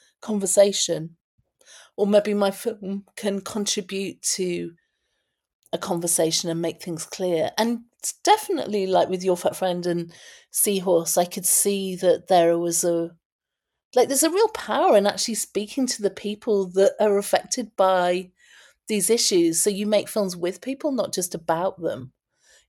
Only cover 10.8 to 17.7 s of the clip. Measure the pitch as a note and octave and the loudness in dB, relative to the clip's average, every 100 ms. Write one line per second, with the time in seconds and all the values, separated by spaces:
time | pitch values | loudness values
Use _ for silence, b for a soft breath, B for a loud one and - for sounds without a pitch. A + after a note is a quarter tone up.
10.8 | F#3 E3+ E3 - F3 G3 F3+ - G3+ G3+ | 2 2 2 0 0 -2 0 0 0 -2
11.8 | F#3+ F3+ F#3 - - F3+ E3+ E3+ E3+ E3 | -4 0 2 2 4 4 4 2 0 0
12.8 | F3 E3+ E3+ - _ _ _ _ _ _ | 0 0 -2 -10 _ _ _ _ _ _
13.8 | _ B3 B3+ C4+ D#4+ F4+ A4+ - - A#3 | _ 2 2 2 0 2 0 0 -4 2
14.8 | F4+ A3 G3+ - - G#3+ - G3+ G#3 - | 4 6 4 0 -4 -4 -6 -6 -4 -4
15.8 | B3+ - G3 F#3+ G#3+ G#3 - G3+ F#3+ F#3 | -4 -2 -4 -4 -8 -6 -2 -2 0 4
16.8 | G3 - G#3+ G3+ G3+ F#3 - - - | 4 4 2 2 0 -2 -2 -6 -4